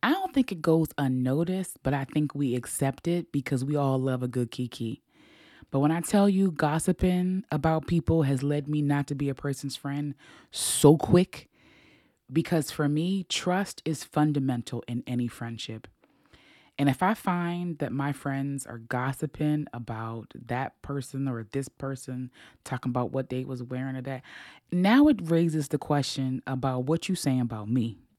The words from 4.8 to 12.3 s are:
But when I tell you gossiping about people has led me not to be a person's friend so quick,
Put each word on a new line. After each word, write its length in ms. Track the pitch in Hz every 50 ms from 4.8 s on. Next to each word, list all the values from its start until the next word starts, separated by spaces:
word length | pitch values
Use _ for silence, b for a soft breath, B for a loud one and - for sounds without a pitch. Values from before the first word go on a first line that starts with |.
| 120 113 113 - _ B B B B B B B B B B B B B
But 80 | - 139
when 140 | 139 147 160
I 80 | 170
tell 280 | 170 - - 208 202 202
you 220 | 196 190 196 190
gossiping 960 | 160 - - 151 147 160 - - 180 - - 185 180 180 180 185 185 190 - _ -
about 340 | 147 139 160 160 160 147
people 380 | - 170 170 - - 160 165 156
has 180 | 135 139 127 135
led 260 | 143 147 147 139 147
me 140 | 151 151 147
not 240 | 143 143 143 143
to 80 | - 147
be 140 | 135 143 139
a 60 | 135
person's 420 | - - 143 139 - - 139 131
friend 380 | - - 143 139 143 147 147 139 B B B B B B B
so 460 | B - - - - - - 147 151
quick, 520 | - - - - - - - - - - _ b b b b b b b b b b b b b b b _